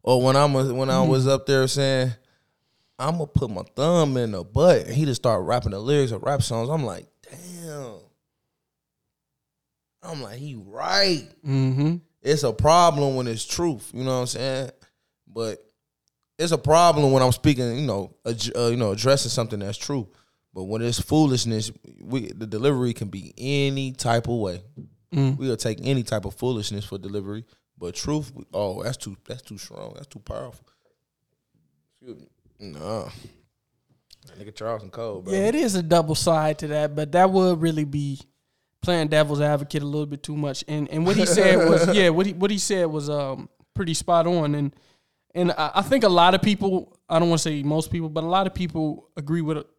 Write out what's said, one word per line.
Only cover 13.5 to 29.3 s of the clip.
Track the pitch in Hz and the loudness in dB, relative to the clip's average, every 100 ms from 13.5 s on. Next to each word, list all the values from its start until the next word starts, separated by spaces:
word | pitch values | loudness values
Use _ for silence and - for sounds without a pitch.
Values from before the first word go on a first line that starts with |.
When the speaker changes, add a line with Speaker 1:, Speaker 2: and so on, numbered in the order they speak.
| - 147 117 - | -2 -2 -2 -10
Speaker 1:
you | 117 | -6
know | 131 | -2
what | 127 | -2
I'm | 123 | -4
saying? | 113 131 131 127 _ _ _ _ _ _ | -4 -4 -4 -6 _ _ _ _ _ _
But | 107 113 101 _ _ _ _ _ _ _ - | -8 -6 -8 _ _ _ _ _ _ _ -6
it's | 170 | -2
a | 156 | 0
problem | 135 160 175 151 143 | 4 6 6 6 6
when | 135 | 6
I'm | 127 | 4
speaking, | 120 156 131 120 120 | 4 2 2 0 -2
you | 147 | -2
know, | 98 92 _ | -4 -6 _
ad-, | 113 117 107 - | -8 -4 -4 0
uh, | 117 | 0
you | 120 | 2
know, | 110 | 0
addressing | 104 123 135 120 | 0 2 2 0
something | 127 113 107 | -4 -4 -6
that's | 98 101 | -8 -8
true. | - 143 104 _ _ _ _ | -6 -6 -8 _ _ _ _
But | - | -12
when | 95 110 | -6 -4
it's | 120 120 | -4 -4
foolishness, | - 151 151 123 117 110 107 - - 50 | 0 4 4 2 -2 -4 -6 -12 -20 -20
we, | 64 131 107 | -8 -8 -8
the | - 107 | -12 -8
delivery | 107 135 135 123 | -2 0 0 -2
can | 113 104 | -2 -8
be | 98 - - | -10 -14 -10
any | 127 143 139 135 131 | -4 -2 0 -2 -6
type | 131 120 117 117 | -4 0 0 0
of | 117 | -4
way. | 98 90 95 - - _ _ | -4 -8 -14 -20 -20 _ _
Speaker 2:
Mm. | 160 135 139 | 0 0 0
Speaker 1:
We'll | 131 113 | -2 -2
take | 117 107 | -4 -4
any | 120 135 | -2 -2
type | 110 110 98 | -2 -4 -6
of | |
foolishness | - 123 117 104 101 | -6 -4 -4 -6 -8
for | 98 98 | -10 -12
delivery. | 98 101 98 107 113 _ _ _ | -8 -8 -8 -12 -14 _ _ _
But | 87 | -12
truth, | - - 151 147 | -8 -6 -6 -6
we, | - - | -16 -10
oh, | 90 101 98 | -6 -4 -4
that's | 101 131 | -8 -8
too, | 104 95 | -12 -16
that's | - | -14